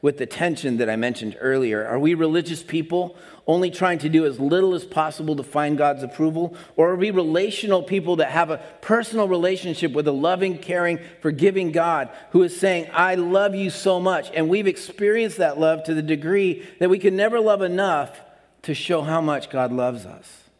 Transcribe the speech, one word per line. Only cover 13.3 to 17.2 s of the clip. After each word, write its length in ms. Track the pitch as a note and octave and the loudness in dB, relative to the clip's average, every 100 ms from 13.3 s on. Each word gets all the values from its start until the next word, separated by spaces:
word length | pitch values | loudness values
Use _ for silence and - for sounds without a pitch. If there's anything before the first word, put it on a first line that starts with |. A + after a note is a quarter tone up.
| F#3+ G3+ G3 | 2 2 0
you 140 | G3 | -4
so 300 | - F#3+ F3+ | -2 0 2
much"? 280 | F#3 F3 - - | 2 0 -2 -2
And 140 | D#3+ | 0
we've 180 | G3 G3 | 2 0
experienced 680 | - - - G3+ A3 A3+ - | -2 -10 -2 0 2 0 0
that 200 | E3 C#3+ | 0 2
love 260 | D#3+ D#3+ D#3+ | 2 2 -2
to 80 | |
the 100 | D#3 | -4
degree 600 | D#3 D#3 D#3 G3 F#3+ E3 - - | -2 -2 0 2 2 -2 -8 -2
that 100 | F3+ | 0
we 100 | F#3+ | 4
can 160 | F#3+ | 2
never 240 | F#3+ | 2